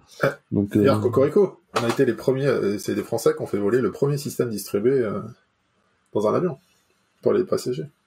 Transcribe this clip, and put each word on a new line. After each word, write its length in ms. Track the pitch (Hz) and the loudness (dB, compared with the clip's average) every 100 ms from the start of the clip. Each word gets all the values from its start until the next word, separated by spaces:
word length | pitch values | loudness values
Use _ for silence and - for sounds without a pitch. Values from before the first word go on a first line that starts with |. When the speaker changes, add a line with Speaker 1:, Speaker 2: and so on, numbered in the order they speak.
| _ - | _ -4
Speaker 1:
Ah, 160 | - - - | -2 -2 -4
Speaker 2:
Donc, 260 | 104 101 107 | -2 0 4
Speaker 1:
d'ailleurs, 220 | 104 107 | 4 4
Speaker 2:
euh, 20 | |
Speaker 1:
Cocorico, 600 | 110 120 143 208 190 - _ - | 2 2 4 4 2 -2 _ -4
on 40 | |
a 60 | 120 | 0
été 160 | 117 127 | 2 2
les 80 | |
premiers, 320 | 107 - 131 139 | 0 0 0 0
euh, 320 | 110 101 101 | 0 0 -2
c'est 160 | - | -4
des 100 | 101 | -4
Français 280 | 98 113 117 - | -4 -2 0 0
qui 60 | |
ont 60 | 113 | -2
fait 100 | 104 | -2
voler 240 | 101 123 | 0 2
le 100 | 98 | 0
premier 260 | - 143 147 | 0 -2 -2
système 340 | 123 - 123 | -4 -4 -4
distribué, 480 | 104 - 104 117 139 | -6 -4 -2 0 0
euh, 220 | 110 101 117 - _ _ _ _ _ _ _ | 0 -4 -10 -16 _ _ _ _ _ _ _
dans 140 | 110 104 | -2 0
un 80 | 113 | 0
avion, 240 | 180 143 _ _ _ _ _ _ | -2 -6 _ _ _ _ _ _
pour 100 | 117 | 0
les 100 | 104 | 2
passagers. 440 | 101 - - 78 76 _ | 0 -2 -4 -6 -8 _